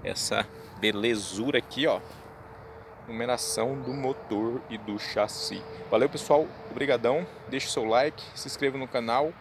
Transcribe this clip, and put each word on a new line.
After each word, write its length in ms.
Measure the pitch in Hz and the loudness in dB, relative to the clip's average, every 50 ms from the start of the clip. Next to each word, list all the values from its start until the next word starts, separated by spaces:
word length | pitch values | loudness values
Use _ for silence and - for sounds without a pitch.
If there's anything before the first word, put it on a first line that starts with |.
| - | -4
essa 420 | 95 95 - - - 110 107 104 - - - - - - | -4 -2 -2 0 2 2 2 2 0 -4 -16 -16 -16 -8
belezura 800 | - 104 107 104 101 104 120 117 107 101 95 92 98 113 139 143 | 2 2 2 4 4 4 2 2 2 0 -4 -4 -2 0 2 2
aqui, 300 | 123 - - - 131 143 | 2 0 0 -2 0 2
ó, 140 | 156 110 92 - - - - - - - - - - - - - - - - - - - - - | 2 2 2 -2 -8 -16 -16 -16 -18 -18 -18 -18 -16 -16 -16 -16 -16 -16 -16 -18 -18 -18 -18 -14
numeração 720 | - 113 113 117 123 123 117 - - - - 110 127 139 135 | -10 -6 -4 0 0 0 0 0 -2 0 0 0 0 0 -2
do 120 | 131 123 131 | -4 -4 -4
motor 680 | 139 131 131 139 - - - 107 101 110 117 120 131 - - | 0 0 0 -2 -2 -4 -2 0 2 2 2 0 -2 -6 -6
e 80 | 113 | -10
do 220 | 107 107 107 104 101 | -8 -6 -4 -4 -4
chassi. 640 | - - - 107 104 107 - - - - 98 98 - - - - - - | -4 -2 2 2 2 2 0 -6 -6 -6 -6 -6 -8 -10 -12 -12 -4 2
Valeu, 200 | - 110 127 147 | 4 6 6 4
pessoal, 360 | - 147 - - 147 147 156 147 - - - - | 2 -2 2 6 6 6 6 2 -4 -12 -12 -10
obrigadão, 560 | - - 143 139 131 117 113 117 135 160 180 - - - - | -4 -2 2 4 4 4 4 4 4 2 0 -4 -10 -14 -10
deixe 220 | - 123 135 - - | -4 -4 -4 -2 0
seu 160 | - 143 117 | 0 0 2
like, 360 | 110 110 120 139 156 156 - - - - | 4 6 6 6 4 0 -6 -14 -12 -10
se 140 | - - 139 | -10 -8 -8
inscreva 280 | - - 143 135 131 | -4 0 0 0 2
no 120 | 135 131 123 | 0 -6 -2
canal 420 | - 127 117 113 117 131 147 160 170 - | -2 -2 0 4 4 4 2 2 -2 -6